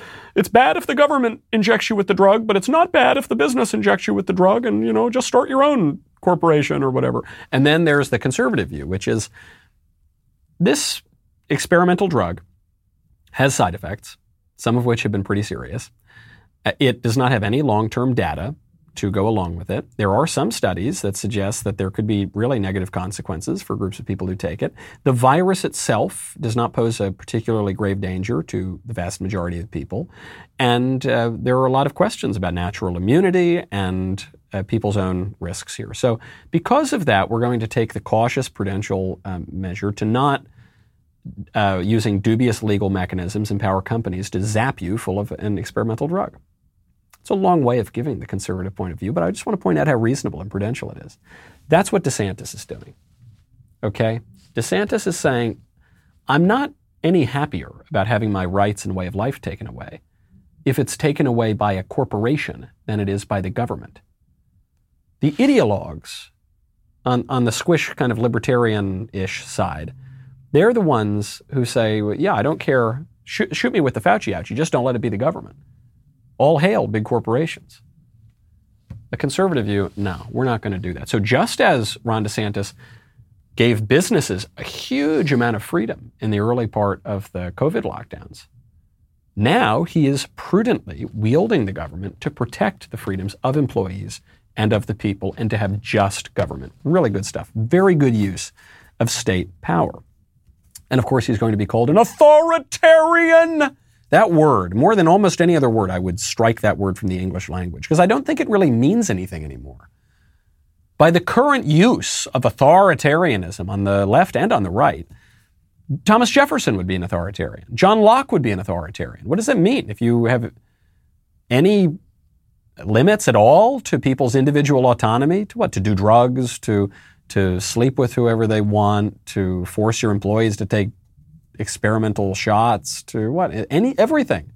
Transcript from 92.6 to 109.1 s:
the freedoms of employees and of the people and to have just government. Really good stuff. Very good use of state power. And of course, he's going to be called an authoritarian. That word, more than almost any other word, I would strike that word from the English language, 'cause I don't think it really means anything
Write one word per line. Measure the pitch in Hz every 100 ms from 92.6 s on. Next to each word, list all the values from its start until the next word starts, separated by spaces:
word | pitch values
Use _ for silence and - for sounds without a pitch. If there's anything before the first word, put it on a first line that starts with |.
| 202 - -
the | -
freedoms | - 92 95 -
of | 131 147
employees | 131 104 92 95 101 - _ _ _ -
and | 107
of | 107 -
the |
people | 101 104 95 95 -
and | 110
to | 110
have | 101 104
just | - 107 98 - -
government. | - 92 69 65 -
Really | 143 180 123
good | 101
stuff. | 98 - -
Very | 113 117 175 196
good | 165 135 110
use | 98 87 - _ - - - -
of | 113
state | - - 92 - -
power. | - - - - - _ _ _ _ _ _ - -
And | 127
of | -
course, | 131 120
he's | 107
going | 113
to | 104
be |
called | 101 113 123
an | 185
authoritarian. | 233 - 302 302 330 330 - - 320 320 320 339 330 330 330 311 277 - _ _ -
That | 160 170
word, | 160 151 110 87 101
more | 175
than | 214 160
almost | 196 190 -
any | 175 160
other | 127
word, | 113 95
I | 90
would | 92 85
strike | - - 113 117
that | 107 76
word | 98 92
from | 95
the | 90
English | 95 90 -
language, | 90 90 82 -
'cause | 160
I |
don't | 185 269 269
think | 320
it | 294
really | 208 160
means | 117 139 233
anything | 202